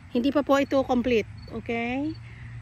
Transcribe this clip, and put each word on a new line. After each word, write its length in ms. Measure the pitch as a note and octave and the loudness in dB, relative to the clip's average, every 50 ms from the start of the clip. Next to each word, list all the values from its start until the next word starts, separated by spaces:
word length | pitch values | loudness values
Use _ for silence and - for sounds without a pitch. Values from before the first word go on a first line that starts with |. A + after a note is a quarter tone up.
| - - | -10 -4
Hindi 240 | - B3 A#3 C#4 C4+ | -2 0 2 2 2
pa 80 | D4+ C4+ | 2 4
po 160 | - C#4 C#4 | 4 4 4
ito 240 | C#4+ - - C4+ C4 | 4 4 2 2 2
complete. 480 | - C4 B3 A3+ B3+ B3 A3 G3 - - - - - - A3+ - | 4 2 2 2 4 2 2 2 0 -6 -14 -14 -10 -10 -8 -6
Okay? 480 | - A#3+ A#3 A#3 A#3+ B3 C4+ C#4+ D#4 D#4+ - - - - - - - - - | -4 -4 -4 -2 -2 -2 -2 -2 -4 -6 -8 -10 -16 -16 -14 -14 -14 -14 -14